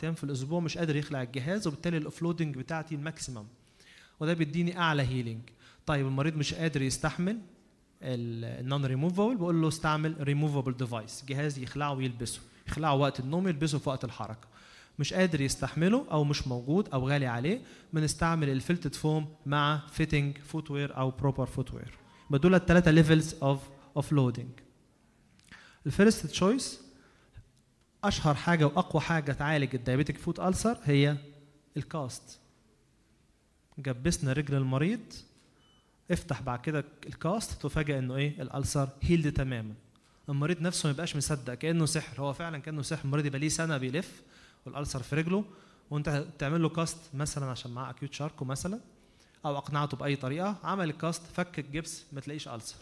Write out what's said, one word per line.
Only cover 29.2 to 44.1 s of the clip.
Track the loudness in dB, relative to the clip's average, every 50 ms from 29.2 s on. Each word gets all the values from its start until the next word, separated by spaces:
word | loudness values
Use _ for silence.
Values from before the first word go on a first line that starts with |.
| 0 0
تعالج | -2 -2 0 0 2 2 2 0 -2
الدايابيتيك | -2 0 0 2 2 2 0 -2 -4
فوت | -4 -4 -4 0
ألسر | 0 0 0 2 0 0 -2 0 0
هي | 4 4 6 6 4 2 0 -6 -10 -18 -20 -20 -20 _ _ _ _ _ -8
الكاست. | -8 -6 -6 -6 -6 -6 -8 -12 -16 -20 -20 -20 _ _ _ _ _ _ _ _ _ _ _ _ _ _ _ _ _ _ _ _ _ _ _ _ _ _ _ -8
جبسنا | -6 -4 -4 -2 0 0 0 2 0 0 0
رجل | 0 0 0 2
المريض، | 2 2 2 2 2 2 2 0 -2 -4 -10 -16 -18 -20 -20 _ _ _ _ _ _ _ _ _ _ _ _ _ _ _ -2
افتح | -2 -2 0 -4 -6 -4
بعد | -2 -4 -4 -4
كده | -2 -2 -2 -2 -2 -4 -10 -14 -14 -14
الكاست، | -10 -4 -2 0 0 0 -2 -4 -6 -6
تفاجئ | -6 -4 -2 -2 0 0 0 -2
انه | -2 -2 -2
ايه؟ | 0 0 -2 -2 -4
الألسر | -8 -6 -4 -4 -4 0 0 0 0 0 -2 -2
هيلد | 2 4 4 4 4 2 0
تماما. | 0 -2 -2 -2 -4 -6 -8 -10 -14 -18 _ _ _ _ _ _ _ _ -4
المريض | -2 0 0 0 0 0
نفسه | 0 -2 -2 0 0 0
ما | 0
يبقاش | 0 -2 -4 -2
مصدق، | -2 -2 -2 -2 -4 -4 -6 -8
كانه | -4 -2 0 2 4 2
سحر، | 2 2 -2 -4 -6 -8 -6
هو | -4 -4 -4
فعلا | -4 -6 -6 -6 -8
كانه | -8 -6 -6 -6
سحر. | -4 -4 -4 -4 -2
المريض | 0 0 0 0
يبقى | 0 -2 -2
ليه | 0 0
سنه | 0 0 0 0 0 0
بيلف | -2 -2 -2 -4 -4 -6